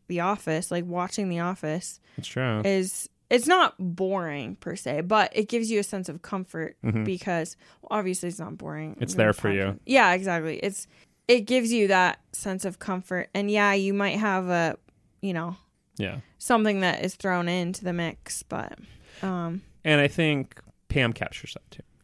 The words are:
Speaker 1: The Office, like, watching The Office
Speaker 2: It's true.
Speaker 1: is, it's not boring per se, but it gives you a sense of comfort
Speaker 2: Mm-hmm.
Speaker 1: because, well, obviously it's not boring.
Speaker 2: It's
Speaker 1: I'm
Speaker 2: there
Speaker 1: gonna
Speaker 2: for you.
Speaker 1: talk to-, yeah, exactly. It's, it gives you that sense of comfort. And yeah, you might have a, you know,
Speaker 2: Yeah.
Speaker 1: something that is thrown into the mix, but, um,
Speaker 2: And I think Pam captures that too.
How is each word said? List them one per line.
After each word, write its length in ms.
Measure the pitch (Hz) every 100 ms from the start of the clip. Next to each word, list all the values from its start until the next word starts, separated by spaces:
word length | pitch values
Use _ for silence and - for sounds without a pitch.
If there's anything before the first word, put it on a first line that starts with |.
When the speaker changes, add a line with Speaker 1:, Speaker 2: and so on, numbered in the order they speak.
| _
Speaker 1:
The 120 | 175
Office, 480 | 175 208 - 160 180
like, 140 | 175 175
watching 440 | 175 180 - 190
The 100 | 170
Office 600 | 175 185 156 160 - - _ -
Speaker 2:
It's 100 | -
true. 340 | - 131 107 190
Speaker 1:
is, 440 | 190 185 - - _ _
it's 180 | 240 240
not 280 | 370 311 -
boring 760 | 185 170 190 190 165 143 - 190
per 180 | - 190
se, 260 | - 147
but 300 | 175 220 190 -
it 120 | 214
gives 240 | 240 220
you 80 | 220
a 40 |
sense 260 | 202 202 185
of 120 | 175
comfort 540 | - 196 185 165 160 -
Speaker 2:
Mm-hmm. 220 | - 110 208
Speaker 1:
because, 500 | 180 - 170 165 - - _
well, 160 | - 214
obviously 280 | 185 185 175
it's 100 | 180
not 180 | 160 -
boring. 400 | 151 151 156 -
Speaker 2:
It's 140 | 120
Speaker 1:
I'm 40 | 185
Speaker 2:
there 80 | 110
Speaker 1:
gonna 60 |
Speaker 2:
for 180 | 104 104
you. 120 | 98
Speaker 1:
talk 100 | 98 98
to-, 40 | -
yeah, 280 | 262 208
exactly. 440 | 180 190 170 160 147
It's, 300 | 202 196 - _ _ _ -
it 140 | 247
gives 300 | 208 254 233
you 160 | 233 202
that 320 | 190 180 - _
sense 320 | - 202 185 196
of 120 | 185
comfort. 500 | - 185 185 180 -
And 160 | 202 202
yeah, 240 | 208 202
you 200 | 202 190
might 260 | 202 202 202
have 300 | 214 190 180
a, 280 | 175 165 - _ _ _ _
you 120 | 196
know, 220 | 175 170 185 _ _ _ -
Speaker 2:
Yeah. 220 | 98 135 - _
Speaker 1:
something 440 | - 233 214 196
that 220 | 185 - 185
is 100 | -
thrown 320 | 190 180 175
into 360 | 180 175 190 185
the 80 |
mix, 500 | 175 170 - - -
but, 340 | - - - - - - - -
um, 380 | 190 180 170 180 - _ 156
Speaker 2:
And 160 | 151
I 60 | 143
think 500 | - 160 143 131 - - _ _
Pam 240 | 143 120
captures 400 | 113 - - -
that 180 | - -
too. 120 | - - _